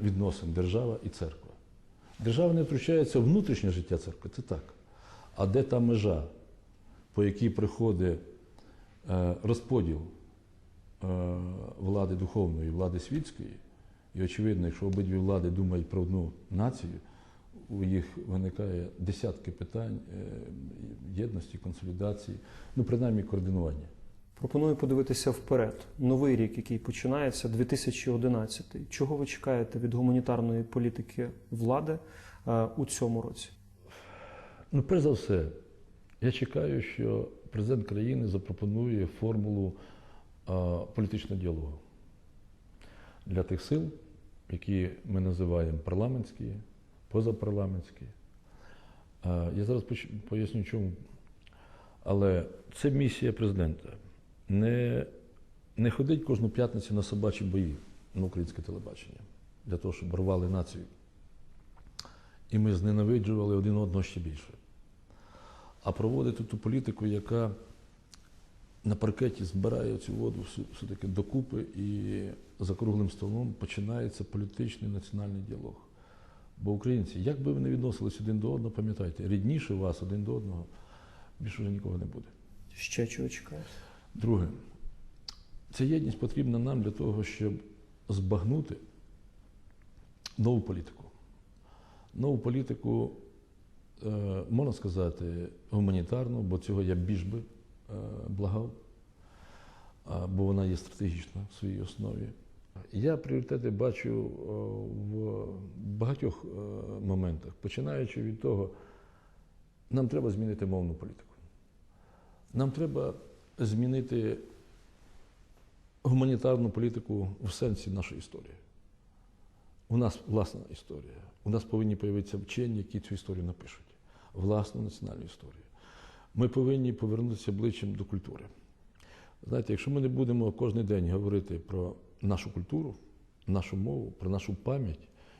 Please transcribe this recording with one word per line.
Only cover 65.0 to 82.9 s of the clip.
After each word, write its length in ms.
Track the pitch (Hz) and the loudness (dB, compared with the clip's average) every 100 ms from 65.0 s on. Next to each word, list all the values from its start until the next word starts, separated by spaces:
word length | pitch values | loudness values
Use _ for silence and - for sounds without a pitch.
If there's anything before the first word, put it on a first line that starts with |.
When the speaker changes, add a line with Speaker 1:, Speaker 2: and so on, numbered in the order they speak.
| - - - - - - - - | -20 -20 -20 -20 -20 -20 -20 -8
Speaker 1:
А 80 | - | -4
проводити 520 | - 110 131 123 113 | 0 2 2 2 0
ту 140 | 117 107 | -2 -2
політику, 480 | 110 131 131 - 107 | 0 2 0 0 0
яка 460 | 104 101 117 113 98 - - - - - - - - - - - - | 0 0 0 0 -2 -10 -20 -20 -20 -20 -20 -20 -20 -20 -20 -20 -4
на 120 | 107 104 | -2 2
паркеті 480 | 110 104 127 - | 2 2 0 0
збирає 540 | 92 95 104 123 117 107 | -2 0 2 2 0 -2
цю 160 | - | -4
воду 280 | 104 113 104 | -2 -2 -4
всю-, 260 | 95 - - | -6 -8 -10
все-таки 340 | - 107 98 101 | -10 -10 -6 -2
докупи, 580 | 92 98 135 127 123 - - | -2 0 0 -2 -4 -6 -4
і 460 | 101 101 101 101 98 107 - - | -4 -2 -2 -4 -6 -10 -16 -6
за 160 | 92 95 | -4 0
круглим 340 | 110 104 98 | 2 4 2
столом 440 | - 98 110 123 | 0 -2 -2 -2
починається 680 | 110 98 - 101 120 117 - | -4 -6 -4 -4 -2 -4 -6
політичний 680 | 98 101 101 - 120 - 107 | -6 -4 -4 -4 -4 -4 -6
національний 500 | 101 - 101 101 98 | -6 -6 -6 -4 -6
діалог. 400 | 95 110 - - - - - - - - - - | -8 -8 -10 -14 -18 -20 -20 -20 -20 -20 -20 -6
Бо 140 | 98 | -2
українці, 480 | 104 127 123 92 92 | 0 2 2 0 -2
як 220 | 95 143 | -2 0
би 120 | 135 | 0
ви 60 | 139 | 0
не 100 | 131 | 2
відносились 520 | 127 123 - 107 - | 0 0 -2 -4 -2
один 180 | 107 110 | -2 0
до 140 | 107 | 0
одного, 220 | 135 113 110 | 0 -2 -2
пам'ятайте, 520 | 107 101 92 - 98 | -2 -2 -4 -2 0
рідніше 460 | 101 101 151 - | 2 2 2 0
вас 300 | 98 95 82 | 0 0 -2
один 200 | 92 101 | -2 -2
до 120 | 104 123 | -2 -2
одного 300 | 101 90 85 - - - - - - - | -2 -6 -8 -14 -18 -20 -20 -20 -20 -10
більше 220 | 110 - | -8 -4
вже 100 | 104 | -2
нікого 260 | 101 98 90 | -2 -2 -4
не 80 | - | -4
буде. 220 | - - - - - - | -8 -14 -18 -20 -18 -16
Speaker 2:
Ще 340 | - - | -10 -4